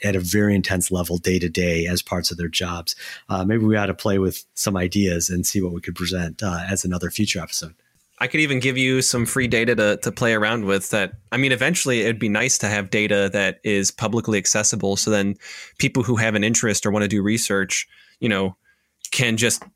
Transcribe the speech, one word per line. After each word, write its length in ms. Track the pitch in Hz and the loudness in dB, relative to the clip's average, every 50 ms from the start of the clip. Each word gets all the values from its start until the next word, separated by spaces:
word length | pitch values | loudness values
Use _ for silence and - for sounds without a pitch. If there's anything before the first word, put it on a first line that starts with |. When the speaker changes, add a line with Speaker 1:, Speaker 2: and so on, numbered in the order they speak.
Speaker 1:
at 140 | - 101 95 | -2 -2 0
a 40 | 92 | 0
very 360 | 90 87 104 104 104 104 101 | 0 0 2 2 4 4 4
intense 340 | 95 - - 95 90 85 - | 2 2 0 0 -2 0 0
level 260 | 92 90 87 - 87 | 0 -2 0 -2 -2
day 220 | 87 - 90 92 90 | -2 0 0 0 0
to 100 | 87 85 | 0 0
day 380 | 82 92 87 87 82 82 82 | 0 0 0 0 0 0 0
as 160 | 90 90 90 | -2 -2 -4
parts 300 | - - 92 87 82 - | -4 -4 -4 -4 -4 -4
of 60 | 85 82 | -4 -4
their 100 | 87 82 | -6 -4
jobs. 480 | - - 92 87 87 85 82 - - - - - - - - - | -4 -4 -4 -4 -4 -6 -6 -8 -8 -8 -12 -16 -16 -14 -8 -4
Uh, 160 | 98 92 92 | -2 0 2
maybe 200 | 98 110 113 110 | 2 2 4 4
we 120 | 107 107 | 4 4
ought 100 | 107 101 | 4 2
to 80 | 98 92 | 0 -2
play 240 | - - 107 98 98 | -2 0 0 2 2
with 260 | 95 90 - - - _ _ | 2 2 0 -2 -8 _ _
some 220 | - - 113 98 | -4 -2 0 0
ideas 540 | 92 90 90 95 104 98 92 87 85 82 - | 0 0 0 2 2 2 2 2 0 -2 -2
and 160 | 90 90 90 | -2 -2 -2
see 140 | - - 101 | 0 0 -2
what 120 | 92 90 | -2 -2
we 80 | 85 85 | -4 -6
could 140 | - 92 85 | -8 -8 -8
present, 480 | 90 90 87 92 90 87 82 80 - | -6 -4 -4 -2 -2 -4 -4 -6 -4
uh, 220 | 101 95 85 85 90 95 | -4 -4 -2 -4 -4 -4
as 160 | 98 92 - | -4 -2 -2
another 240 | 92 90 87 90 85 | -2 -2 -2 -4 -4
future 260 | - - 104 - - 90 | -2 -2 -2 -2 -2 -4
episode. 340 | 82 - - - 85 80 - _ _ _ _ _ _ _ _ - | -6 -8 -8 -8 -8 -10 -14 _ _ _ _ _ _ _ _ -6
Speaker 2:
I 80 | 123 | -4
could 140 | 135 - 156 | -2 0 0
even 180 | 156 143 135 127 | 0 0 0 0
give 180 | 120 135 127 | 0 0 0
you 240 | 131 131 131 131 131 | 2 2 2 2 2
some 260 | 127 - - 120 113 | 2 0 0 0 0
free 200 | - - 131 127 | 0 0 0 0
data 300 | 117 120 113 113 120 120 | 2 2 2 2 2 2
to, 220 | 110 107 104 101 - | 2 2 2 2 0
to 120 | - 120 | -2 -6
play 220 | 98 - 123 117 | -4 0 0 2
around 320 | 113 107 107 107 117 117 101 | 2 2 2 0 0 0 0
with 260 | 95 98 95 - - | 0 0 0 0 -2
that. 220 | - 104 95 90 - - - _ | -2 -2 -2 -2 -6 -10 -10 _
I 60 | 117 | -2
mean, 160 | 123 139 131 | 0 2 2
eventually 480 | 127 113 131 151 175 - - 139 123 113 | 2 2 2 2 0 0 0 0 2 2
it'd 180 | 101 113 113 104 | 2 0 0 0
be 100 | 120 107 | 0 0
nice 300 | 101 107 120 131 - - | 2 2 2 2 0 0
to 100 | 113 101 | 0 0
have 220 | 104 104 98 95 | 0 -2 -2 0
data 400 | - 107 107 104 104 101 98 95 | 0 0 2 2 2 2 2 2
that 280 | 95 101 98 95 - - | 2 0 0 0 -2 -2
is 300 | - 107 101 98 98 - | -2 0 0 2 0 0
publicly 460 | - - 117 104 104 113 107 113 107 98 | -2 -2 -2 -2 0 0 0 0 0 0
accessible. 580 | 92 - - 107 107 - 120 101 98 98 98 | 0 0 0 2 0 0 0 0 0 0 0
So 160 | - - 110 | 0 0 2
then 240 | 107 101 98 101 101 - - - - - - - - - | 2 2 2 0 -2 -4 -8 -16 -18 -18 -18 -12 -4 -2
people 240 | 135 135 - 131 | -2 0 0 0
who 140 | 113 127 120 | 0 2 2
have 180 | 107 110 113 107 | 2 2 2 2
an 80 | 104 | 2
interest 420 | 104 113 117 - - 110 101 - - | 2 2 2 2 2 0 0 0 0
or 60 | 104 | 0
wanna 160 | 101 107 104 | 2 2 2
do 160 | 98 107 101 | 2 0 0
research, 640 | 95 104 110 113 - - 101 98 95 92 - - - - - - - _ _ _ | 2 2 0 0 0 0 0 0 0 0 -2 -4 -6 -8 -12 -20 -20 _ _ _
you 100 | - 117 | -2 0
know, 280 | 104 95 95 92 92 - _ _ _ _ _ _ _ _ - - | 0 0 0 -2 -4 -8 _ _ _ _ _ _ _ _ -12 -6
can 240 | - - 123 117 113 | -2 0 0 2 2
just 260 | 104 120 113 - - - - - | 2 2 0 0 -2 -4 -10 -8